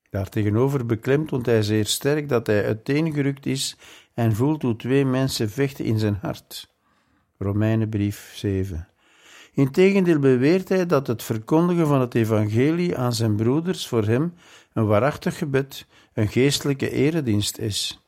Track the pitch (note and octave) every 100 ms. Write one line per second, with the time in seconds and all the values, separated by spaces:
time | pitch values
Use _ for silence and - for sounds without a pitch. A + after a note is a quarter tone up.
0 | _ G2+ F#2+ A2+ G#2 G#2+ C3+ C#3 A#2 A2+
1 | - C#3 D#3 C#3 A#2+ A#2 G#2 G#2+ G#2 -
2 | C#3 D3+ D3 B2 A2 G#2 A#2 G#2+ - C#3+
3 | D#3+ D3 C#3 C#3 - C3+ - - - -
4 | _ - A#2 G#2+ C3+ D#3 C3 A2+ A#2+ C3+
5 | C3+ C3 C3+ - A2 A#2+ C#3 C#3 - A2
6 | G#2+ G2+ - - - - - _ _ _
7 | _ _ _ - G2+ G2+ A2 A2+ A2 G#2+
8 | G2+ G2+ - - G#2+ F#2+ F#2+ E2 E2+ _
9 | _ _ - - - - C3+ C3+ F#3+ G3
10 | F3+ D#3 C3+ B2+ C3+ F#3 F#3 F#3+ F3 D3
11 | C3+ A2+ - A2+ A2 D#3 F3 F3 D#3 C#3
12 | B2+ A#2+ A2 A2 G#2 A2 C#3 E3+ F3 E3+
13 | B2 A2 A#2 G#2 A2 C#3+ E3+ E3 - A#2
14 | G#2+ A#2 E3+ - - - _ - G#2+ G#2
15 | C3 D3+ - E3+ D#3 C3+ C3+ - - _
16 | _ - G#2+ A#2+ C3+ C#3 D3 C3+ A#2 B2
17 | C3+ E3 C3 G#2 G2+ - A2+ G2+ - -